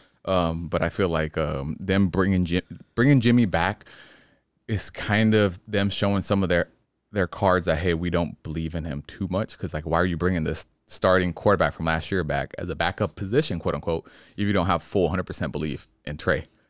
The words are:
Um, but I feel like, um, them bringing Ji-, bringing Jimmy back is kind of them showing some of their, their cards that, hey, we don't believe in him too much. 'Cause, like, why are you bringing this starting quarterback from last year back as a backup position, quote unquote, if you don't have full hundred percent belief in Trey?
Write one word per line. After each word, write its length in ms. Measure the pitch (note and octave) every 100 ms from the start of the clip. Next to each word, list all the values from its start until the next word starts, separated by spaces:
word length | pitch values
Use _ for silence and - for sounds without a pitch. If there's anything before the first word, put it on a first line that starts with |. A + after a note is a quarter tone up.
| _ _ -
Um, 420 | F#2 E2 E2 E2
but 140 | E2+
I 80 | E2+
feel 180 | - F#2
like, 300 | D#2+ D#2 D#2+
um, 400 | D2+ C#2+ C#2+ -
them 280 | F#2+ F#2+ F#2+
bringing 360 | F#2 F#2+ F#2
Ji-, 160 | E2 F2+ - E2+ -
bringing 260 | - C3 C3+
Jimmy 240 | A#2 A#2+ G#2+
back 400 | E2+ F2+ - - - - - _ _ _ _ -
is 220 | G#2 -
kind 420 | - - G#2 A2
of 240 | G#2+ G2+ F2+ -
them 220 | G#2 G2
showing 320 | - G2+ G2+
some 220 | - G2
of 80 | F#2
their, 180 | F2 - _ _ _ _
their 160 | G2+ F2
cards 380 | - G2 F#2 E2+
that, 120 | D#2
hey, 160 | F2+
we 160 | E2 F2
don't 320 | E2+ E2+ -
believe 320 | D#2+ D#2 D#2+
in 100 | E2+
him 180 | D#2 C#2+ -
too 220 | - F#2
much. 260 | F#2 - -
'Cause, 160 | F2+
like, 140 | D#2 D#2
why 120 | E2
are 40 |
you 120 | F#2 E2
bringing 260 | F2+ F2+
this 240 | D#2 D#2 - _ -
starting 440 | - F#2+ F#2 F2+
quarterback 400 | D#2+ G#2 F#2 D#2+
from 140 | - D#2+
last 240 | D#2+ -
year 120 | F#2+
back 280 | D2+ C#2+ C2+ -
as 100 | F2
a 60 |
backup 400 | D#2+ E2+ - G#2+
position, 440 | - F#2+ B2+ D3+ E2+
quote 140 | - D#2+
unquote, 340 | E2+ E2 - - - -
if 100 | G#2
you 60 |
don't 140 | G2 F2
have 160 | E2+
full 260 | - G2+ E2
hundred 140 | F#2
percent 260 | - - D2
belief 340 | D2+ D2+ C#2 - _
in 120 | - D2+
Trey? 280 | - D2 - _ _